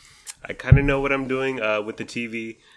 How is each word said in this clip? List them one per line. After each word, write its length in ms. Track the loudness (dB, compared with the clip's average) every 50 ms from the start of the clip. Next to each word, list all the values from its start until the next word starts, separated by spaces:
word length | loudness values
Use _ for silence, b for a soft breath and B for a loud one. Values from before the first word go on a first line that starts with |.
| B B B B B B B -12 -12
I 80 | -12
kinda 300 | -12 -6 4 6 6 6
know 180 | 6 4 2 2
what 120 | 2 0
I'm 140 | 0 0 -2
doing, 360 | -2 -2 -2 -2 -2 -2 -2
uh, 180 | -2 0 0 0
with 160 | -2 -4 -6
the 80 | -8 -10
T 220 | -8 -8 -8 -6
V. 320 | -6 -6 -8 -8 -10 -12 b b b b